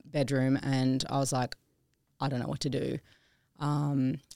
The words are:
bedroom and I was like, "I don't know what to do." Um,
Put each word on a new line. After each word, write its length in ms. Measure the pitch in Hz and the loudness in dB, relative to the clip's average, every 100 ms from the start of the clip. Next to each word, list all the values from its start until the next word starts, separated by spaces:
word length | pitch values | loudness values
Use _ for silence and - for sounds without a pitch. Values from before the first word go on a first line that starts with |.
bedroom 520 | - 147 135 135 131 135 | -6 -2 2 2 4 2
and 420 | 139 131 131 131 - | 2 2 2 0 0
I 80 | 139 | -2
was 140 | 131 | 0
like, 240 | 131 123 - _ _ _ _ _ - | 0 -2 -6 _ _ _ _ _ -6
"I 80 | 139 | -4
don't 100 | 127 | -2
know 80 | 123 | -4
what 140 | 131 | -4
to 100 | 143 | -2
do." 280 | 135 123 - _ _ _ _ _ - | -2 -2 -4 _ _ _ _ _ -6
Um, 640 | 147 147 147 139 131 143 - | -2 0 0 2 0 -2 -6